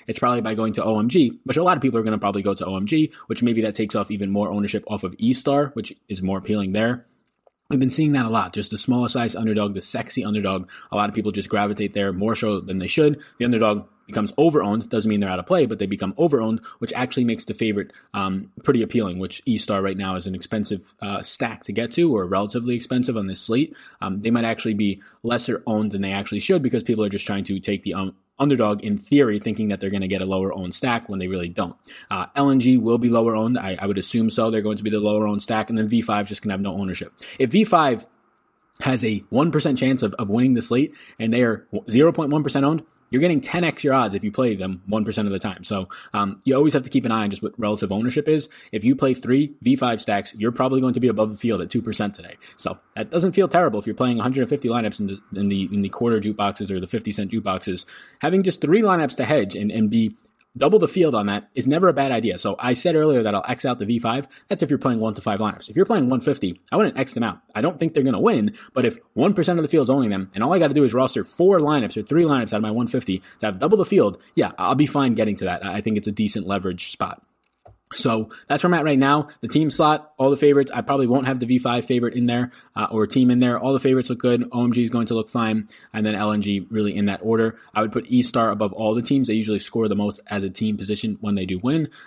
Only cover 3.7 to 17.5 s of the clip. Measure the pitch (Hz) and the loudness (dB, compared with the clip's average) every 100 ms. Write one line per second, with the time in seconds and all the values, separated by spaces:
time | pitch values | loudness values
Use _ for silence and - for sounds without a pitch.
3.7 | 104 107 110 98 104 98 101 104 104 101 | -2 -2 -2 -2 -4 -2 0 0 -2 -2
4.7 | 107 - 107 92 - 113 123 - 139 147 | -4 -6 -8 -8 -2 0 0 2 2 0
5.7 | - 104 - _ 95 95 95 92 107 98 | -4 -10 -14 _ -6 -2 -4 -2 -2 0
6.7 | 98 113 123 - _ _ _ _ _ _ | 0 0 -2 -8 _ _ _ _ _ _
7.7 | 139 131 160 156 143 117 110 95 - 98 | 0 2 2 2 2 2 0 -2 -4 -6
8.7 | 104 - 123 120 135 117 - 110 107 101 | -6 0 0 0 0 -2 -2 0 0 0
9.7 | 95 - 117 107 - 104 107 98 95 92 | -2 -4 -4 -4 -4 -2 -2 -2 -4 -6
10.7 | - - 104 104 107 104 101 98 107 104 | -16 -6 -2 -2 -2 -4 -4 -2 -2 0
11.7 | 104 101 104 98 95 104 110 110 98 95 | -2 -4 -2 -2 -2 -2 0 -2 -2 -4
12.7 | 92 92 - 151 147 - _ 120 117 110 | -6 -2 2 2 2 -8 _ 0 2 2
13.7 | 104 - _ _ 117 104 - 165 147 101 | 0 -4 _ _ -4 -2 4 4 4 2
14.7 | 107 - 113 107 104 98 92 90 180 127 | -2 -2 -2 0 0 0 -4 0 2 2
15.7 | 107 98 98 98 - 165 139 113 113 - | 0 -4 -2 -4 0 2 2 2 -2 -6
16.7 | - 117 - 127 - 120 110 - | -12 -8 -4 -4 0 -2 -2 -6